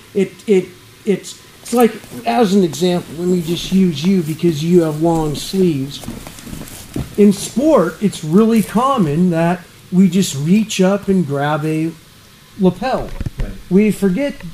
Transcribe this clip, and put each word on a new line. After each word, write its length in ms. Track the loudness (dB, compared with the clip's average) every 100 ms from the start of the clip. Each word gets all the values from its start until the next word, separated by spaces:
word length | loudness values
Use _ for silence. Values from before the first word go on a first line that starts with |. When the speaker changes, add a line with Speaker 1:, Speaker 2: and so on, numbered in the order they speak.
| -8
Speaker 1:
It, 180 | -4 -4 -4 0
it, 220 | 2 0 -10 -20 -10 -4
it's, 340 | -4 -4 -20 -20 -20 -4
it's 60 | 2
like, 500 | 2 2 -16 -10 -4
as 300 | 0 2 4
an 80 |
example, 500 | 2 0 0 -2 -4 -6
let 100 | -2
me 160 | -2
just 280 | -2 -4 0
use 320 | 2 2 2
you 200 | 0 0
because 400 | 0 0 0 0
you 180 | 2 4
have 220 | 4 0
long 320 | 0 0 -2 -4
sleeves. 680 | -6 0 0 0 -6 -10 -14 -16 -16 -18 -16 -14 -14 -16 -12 -10 -6 4
In 160 | 4
sport, 680 | 4 -2 -2 2 4 2 -2
it's 220 | -4 -4
really 400 | 0 4 4 2
common 640 | 0 0 0 0 0 2 0
that 300 | 2 0 -2 -8 -20 -4
we 180 | 2 4
just 260 | 4 -2 -2 0
reach 340 | 2 0 0
up 280 | 0 0 0
and 180 | 0 0
grab 360 | -2 -2 -2 -2
a 260 | -2 -4 -8 -20 -20 -20 -20 -16 0
lapel. 520 | 0 0 -2 -4 -4 -8 -8 -6
Speaker 2:
Right. 120 | -8 -8 0
Speaker 1:
We 220 | 2 4
forget 480 | 2 0 0 -4 -6 -6